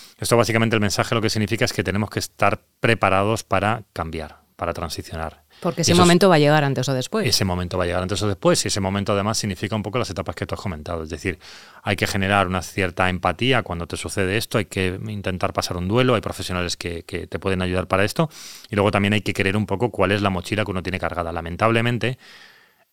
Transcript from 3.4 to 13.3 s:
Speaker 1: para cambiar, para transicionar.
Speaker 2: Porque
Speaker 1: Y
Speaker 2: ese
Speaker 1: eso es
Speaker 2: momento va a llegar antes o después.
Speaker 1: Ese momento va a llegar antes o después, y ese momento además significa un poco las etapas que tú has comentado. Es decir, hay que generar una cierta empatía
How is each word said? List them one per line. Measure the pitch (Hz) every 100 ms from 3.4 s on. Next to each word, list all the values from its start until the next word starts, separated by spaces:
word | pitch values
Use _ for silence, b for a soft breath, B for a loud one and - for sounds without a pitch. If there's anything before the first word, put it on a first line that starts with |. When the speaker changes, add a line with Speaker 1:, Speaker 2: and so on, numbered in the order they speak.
Speaker 1:
para | - 95 101 117 -
cambiar, | - 82 80 76 - _ -
para | 85
transicionar. | 85 82 - - 85 80 - _ b
Speaker 2:
Porque | 175 170
Speaker 1:
Y |
Speaker 2:
ese | 160
Speaker 1:
eso | 170
es | 175
Speaker 2:
momento | 175 196
va | 160
a |
llegar | 147 151
antes | 139 127 127
o | 131
después. | 127 - 139
Speaker 1:
Ese | - 98
momento | 90 90 92
va |
a | 87
llegar | 87
antes | 92 92
o | 104
después, | 95 170 170 104
y |
ese | 104
momento | 95 101 98
además | 101 101 110
significa | 107 92 104 110
un |
poco | 101 120
las | 110
etapas | 90 87
que | - 95
tú | 87
has |
comentado. | 101 80 76 85
Es | 78
decir, | 80 95 82 B B B B
hay | - 98
que | 104
generar | 101 95 101 90
una | 92
cierta | - - 92 90 92
empatía | 90 90